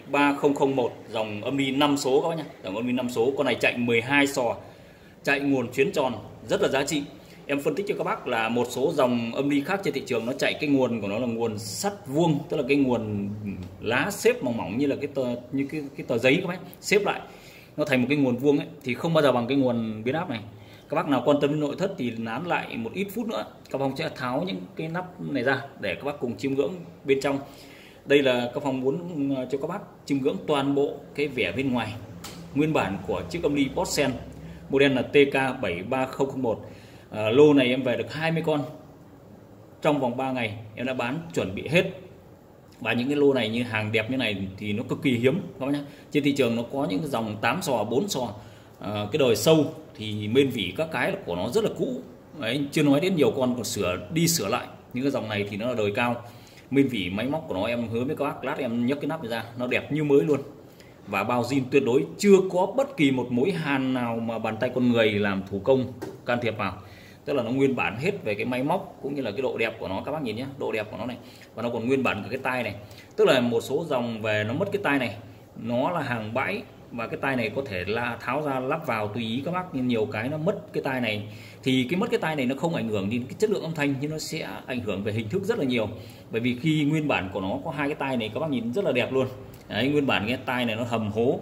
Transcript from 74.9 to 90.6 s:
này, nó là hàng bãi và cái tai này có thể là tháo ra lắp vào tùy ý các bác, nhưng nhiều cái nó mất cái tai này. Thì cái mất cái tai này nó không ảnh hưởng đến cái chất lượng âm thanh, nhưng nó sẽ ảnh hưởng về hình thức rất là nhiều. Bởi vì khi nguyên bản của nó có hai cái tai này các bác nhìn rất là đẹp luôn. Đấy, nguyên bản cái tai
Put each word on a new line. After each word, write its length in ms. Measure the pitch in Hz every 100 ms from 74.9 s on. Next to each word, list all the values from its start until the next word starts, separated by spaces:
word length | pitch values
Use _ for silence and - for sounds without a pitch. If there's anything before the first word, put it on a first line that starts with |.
| 139
này, 180 | 117 101 - - - -
nó 280 | 113 120 151
là 120 | 175
hàng 320 | 135 120 107
bãi 280 | 117 175 202 - - -
và 140 | 120 113
cái 140 | 160
tai 160 | 143 131
này 140 | 113 117
có 60 | 135
thể 180 | 92
là 320 | 87 113 120 113
tháo 220 | - 135
ra 180 | 151 131
lắp 260 | 127 160 160
vào 220 | 110 107
tùy 140 | 110
ý 200 | 113 117
các 60 | 143
bác, 140 | 180 180
nhưng 140 | 135 127
nhiều 220 | 113 107
cái 160 | 110 120
nó 80 | 156
mất 360 | 160 214 -
cái 100 | 160
tai 180 | 143 131
này. 220 | 120 104 104 - - -
Thì 240 | 131 131 123
cái 100 | 175
mất 100 | 233
cái 100 | 226
tai 160 | 165 151
này 100 | 123
nó 80 |
không 200 | 139 170
ảnh 140 | 151 113
hưởng 220 | 104 98
đến 140 | 120 127
cái 60 | -
chất 120 | 214
lượng 120 | 190
âm 120 | 160
thanh, 200 | 160 143 135
nhưng 100 | 147
nó 80 | 156
sẽ 300 | - 160 - 101 -
ảnh 140 | 127
hưởng 220 | 104 95
về 100 | 104
hình 160 | 107 110
thức 160 | 180
rất 140 | 190 233
là 60 |
nhiều. 240 | 139 123 104 - - - -
Bởi 100 | 113
vì 160 | 123 123
khi 220 | 160 156
nguyên 240 | 147 156 147
bản 220 | 104 92
của 80 | 98
nó 180 | 95 127
có 60 | 165
hai 180 | 147 143
cái 60 |
tai 220 | 151 135 127
này 140 | 107
các 60 | 113
bác 100 | 160
nhìn 220 | 127 113
rất 120 | 151
là 80 | 180
đẹp 200 | 123 110
luôn. 140 | 131 123 - - - -
Đấy, 200 | 101 131
nguyên 180 | 147 135
bản 180 | 98 101
cái 80 | 127
tai 280 | - 127